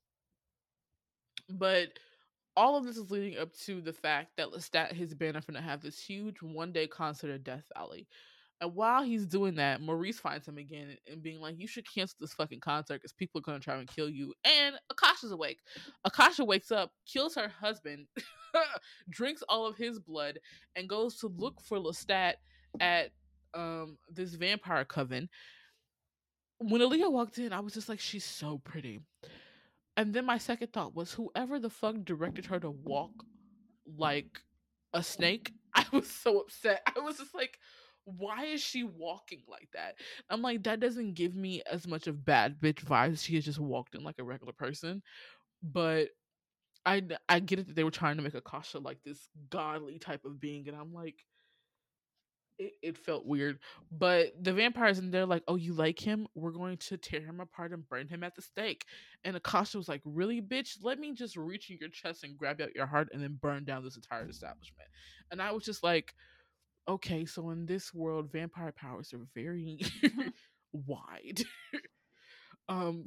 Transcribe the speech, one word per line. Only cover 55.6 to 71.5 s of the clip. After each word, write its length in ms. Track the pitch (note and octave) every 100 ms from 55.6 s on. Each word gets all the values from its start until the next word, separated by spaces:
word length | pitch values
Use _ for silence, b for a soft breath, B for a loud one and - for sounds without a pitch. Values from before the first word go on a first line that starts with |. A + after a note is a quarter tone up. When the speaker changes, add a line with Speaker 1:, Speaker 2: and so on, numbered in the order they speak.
| E3
Speaker 1:
like 240 | D#3+ D#3+ E3
him? 280 | G#3+ G#3+ G#3+ D#3+
We're 160 | E3
going 260 | E3 F#3 F3+
to 200 | - F#3
tear 240 | - D#3
him 180 | D#3 F3
apart 320 | F3 - E3+
and 160 | E3+ D3
burn 200 | B2+ C#3+
him 140 | E3+
at 120 | F3 -
the 60 |
stake." 440 | - G3 G#3+ - - B B B
And 120 | F#3 F3+
Akasha 400 | - F#3+ G#3 G3+
was 100 | E3+
like, 140 | C#3+
"Really, 380 | D3+ D#3 G3 A#3
bitch? 360 | G3 B3+ - -
Let 180 | A3 C4+
me 140 | D4+
just 240 | A#3+ A#3+ F3
reach 320 | D#3+ G3+ -
in 80 | E3+
your 100 | D#3
chest 340 | - E3+ E3
and 140 | C#3+ C#3+
grab 220 | C#3+ D3
out 140 | D3+ -
your 100 | C3+
heart 240 | D3 D3+
and 80 | C#3
then 120 | C#3+ C#3+
burn 220 | D3 C#3+ C#3+
down 180 | C3
this 120 | C3 B2+
entire 320 | - A#2 A2+
establishment." 640 | - C2 - - - - B B B -
And 100 | F3
I 100 | G3+
was 120 | G#3+
just 200 | A3 G#3
like, 300 | E3+ E3 - b b b b b _ _ -
"Okay, 380 | F#3+ - D#3+ E3
so 260 | - E3
in 140 | E3 E3
this 260 | F#3 -
world, 380 | F3 D#3+ D#3+ D3+
vampire 420 | D#3+ E3 F3 E3
powers 400 | - C3+ G#2+ -
are 140 | A#2+ B2+ A#2
very 440 | D3+ F3 D#3+ D#3
<laughs> 520 | - - D4 A#3 C4 b b
Speaker 2:
<laughs> 200 | b _
Speaker 1:
wide." 720 | D#3 C3+ C3+ - F2 - G3+
<laughs> 60 | -